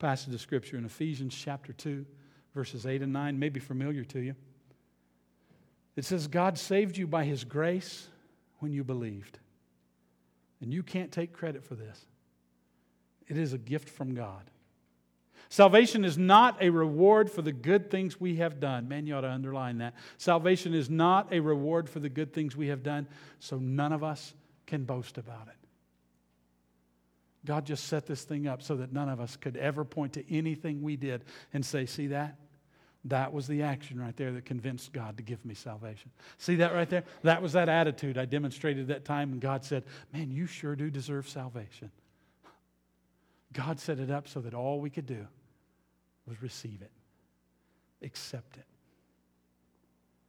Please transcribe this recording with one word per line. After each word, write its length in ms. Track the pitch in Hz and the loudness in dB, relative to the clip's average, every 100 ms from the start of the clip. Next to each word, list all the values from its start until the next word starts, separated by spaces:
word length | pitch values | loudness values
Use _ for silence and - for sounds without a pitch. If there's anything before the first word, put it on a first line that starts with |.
passage 340 | 151 131 135 | 0 0 -4
of 60 | 120 | -8
Scripture 360 | - 131 - 127 | -4 -4 -4 -8
in 80 | |
Ephesians 480 | 113 - 160 135 131 | -8 -6 -4 -4 -6
chapter 400 | - 151 139 - | -8 -8 -8 -10
two, 320 | 120 151 139 139 - - _ _ | -10 -6 -6 -10 -18 -20 _ _
verses 320 | 143 123 123 127 | -8 -6 -6 -4
eight 160 | 135 | -2
and 100 | 135 | -2
nine, 260 | 135 143 139 | -2 -2 0
may 120 | 151 | -2
be 100 | 139 | -2
familiar 420 | - 131 143 143 117 | -6 -4 -2 -4 -6
to 120 | 131 | -6
you. 160 | 127 131 - - _ _ _ _ _ _ _ _ _ _ _ _ _ | -6 -8 -16 -20 _ _ _ _ _ _ _ _ _ _ _ _ _
It 100 | - | -8
says, 220 | 135 185 147 | -2 -2 0
"God 320 | 175 185 160 | 2 2 0
saved 380 | - 196 202 180 | 2 2 2 0
you 100 | 170 | 0
by 180 | 165 | 0
his 200 | 147 139 | 2 -2
grace 640 | 120 143 165 185 - - - - _ _ _ _ | -4 -2 0 0 -4 -14 -18 -20 _ _ _ _
when 140 | 151 | -4
you 100 | 143 | -4
believed." 560 | 131 123 113 101 101 - _ _ _ _ _ _ _ _ _ _ _ _ | -4 -4 -6 -8 -14 -20 _ _ _ _ _ _ _ _ _ _ _ _
And 140 | 120 | -6
you 80 | 165 | -6
can't 300 | - 185 175 | -4 -4 -4
take 200 | 175 170 | -4 -6
credit 300 | - 160 135 | -6 -8 -8
for 140 | - 113 | -10 -14
this. 280 | 107 - - _ _ _ _ _ _ _ _ _ _ _ - | -14 -18 -20 _ _ _ _ _ _ _ _ _ _ _ -6
It 80 | 151 | -2
is 160 | 151 | -2
a 60 | 127 | -4
gift 300 | 110 151 - | -4 -6 -6
from 260 | - 131 | -8 -6
God. 360 | 123 107 95 98 _ _ _ _ _ _ _ _ - - | -6 -8 -10 -18 _ _ _ _ _ _ _ _ -20 2
Salvation 540 | - 196 214 233 226 | 10 12 12 8 6
is 140 | 185 151 | 2 4
not 420 | 185 208 247 - | 10 10 10 6
a 80 | 180 | 4
reward 600 | 170 160 151 196 214 208 | 6 4 8 8 8 6
for 100 | 175 | 0
the 120 | 156 | -2
good 380 | 131 135 196 202 | 0 4 4 4
things 300 | 190 185 - | -2 -2 -2
we 160 | 180 165 | -2 0
have 240 | 165 143 | 0 0
done. 260 | 143 123 120 | -2 -2 -4
Man, 200 | 143 151 | -4 -4
you 80 | 139 | -2
ought 60 | |
to 80 | 131 | -2
underline 480 | 131 135 135 123 117 | -2 -4 -4 -4 -4
that. 160 | 120 - - - | -6 -8 -18 -2
Salvation 560 | - 170 175 185 175 | 4 4 6 4 4
is 160 | 165 127 | 0 2
not 420 | 160 170 190 202 | 4 6 6 4
a 80 | 175 | 2
reward 480 | 151 147 147 170 160 | 4 2 2 0 0
for 120 | 160 | -6
the 100 | 143 | -4
good 240 | 131 151 | -4 -4
things 200 | 160 147 | -2 -4
we 140 | 135 143 | -2 -4
have 140 | 139 | -2
done, 260 | 143 147 139 - - - | -4 -4 -6 -12 -20 -20
so 160 | - 131 | -8 -4
none 360 | 131 139 147 | -2 0 0
of 120 | 156 | 0
us 300 | 156 147 - - _ _ - | -2 -6 -10 -20 _ _ -6
can 180 | 151 | -4
boast 320 | 127 127 117 - | -2 -4 -6 -12
about 320 | 113 113 110 | -14 -16 -18
it. 60 | - _ _ _ _ _ _ _ _ _ _ _ _ _ _ _ _ _ _ 143 | -20 _ _ _ _ _ _ _ _ _ _ _ _ _ _ _ _ _ _ -4
God 180 | 151 | -2
just 220 | 143 143 - | -2 -6 -2
set 180 | 156 | -4
this 200 | - 139 | -2 -8
thing 220 | - 147 147 | -6 -4 -4
up 160 | 127 | -4
so 140 | - 135 | -4 -4
that 160 | 131 | -4
none 160 | 139 139 | -4 -4
of 120 | 123 | -4
us 160 | 120 - | -6 -8
could 200 | 139 123 | -8 -2
ever 280 | 143 147 143 | -2 -2 -4
point 260 | 160 139 | -4 -4
to 160 | 147 - | -6 -4
anything 520 | 156 160 156 165 143 | -2 0 -2 -4 -4
we 140 | 151 143 | -4 -4
did 280 | 139 123 - - - | -4 -6 -8 -20 -6
and 100 | 143 | -4
say, 220 | 127 143 127 | -2 -2 -2
"See 220 | - 143 | -4 -2
that? 300 | 143 151 - - _ _ _ _ _ | -2 -4 -8 -20 _ _ _ _ _
That 280 | 127 131 135 | -2 0 0
was 140 | 147 131 | -2 -2
the 160 | 147 | 0
action 360 | 147 135 - 123 | 0 -2 -6 -8
right 160 | 120 127 | -8 -4
there 160 | 131 | -4
that 120 | 123 | -4
convinced 480 | 127 123 127 123 - | -6 -6 -6 -8 -8
God 240 | 131 110 107 | -10 -8 -10
to 60 | |
give 200 | 110 117 117 | -10 -10 -10
me 80 | |
salvation. 560 | 101 120 107 110 104 123 - - - | -12 -12 -12 -12 -14 -20 -20 -20 -6
See 200 | - 175 | 0 4
that 180 | 170 | 4
right 160 | 170 165 | 4 2
there? 140 | 180 175 - | 0 -2 2
That 180 | 160 165 | 4 4
was 140 | 180 | 4
that 160 | 175 165 | 4 6
attitude 480 | 165 156 131 143 127 | 6 4 2 -2 -2
I 80 | 127 | -2
demonstrated 640 | 143 143 - 156 135 131 | -2 -2 -2 -2 -2 -2
that 180 | 139 139 | -4 -2
time, 260 | 143 143 | -2 -2
and 80 | 127 | -2
God 240 | 135 135 | -2 -2
said, 200 | - 135 - - - | -2 -4 -4 -14 -10
'Man, 180 | 147 143 | -6 -4
you 160 | 135 175 | -4 -6
sure 300 | - 147 139 | -6 -6 -4
do 140 | 151 | -4
deserve 360 | 139 127 139 139 | -4 -4 -6 -6
salvation.'" 640 | 139 127 120 101 - 104 - _ _ _ _ - _ _ _ _ _ _ _ _ _ _ | -10 -8 -10 -12 -14 -18 -18 _ _ _ _ -20 _ _ _ _ _ _ _ _ _ _
God 260 | 135 135 147 | -6 -6 -4
set 180 | - 135 | -4 -4
it 120 | 135 | -4
up 180 | 143 143 | -4 -6
so 120 | 139 | -10
that 120 | 117 | -8
all 280 | 120 131 143 | -6 -4 -4
we 100 | 143 | -4
could 160 | 160 135 | -8 -8
do 200 | 113 101 _ _ _ _ _ _ _ _ _ - | -10 -12 _ _ _ _ _ _ _ _ _ -16
was 160 | 110 | -12
receive 400 | 123 - 113 101 | -12 -10 -12 -14
it, 80 | 98 _ _ _ _ _ _ _ _ _ _ _ | -18 _ _ _ _ _ _ _ _ _ _ _
accept 560 | 135 - - 123 - - | -14 -14 -12 -12 -14 -20
it. 80 | - _ _ _ _ _ _ _ _ _ _ _ _ _ _ _ | -20 _ _ _ _ _ _ _ _ _ _ _ _ _ _ _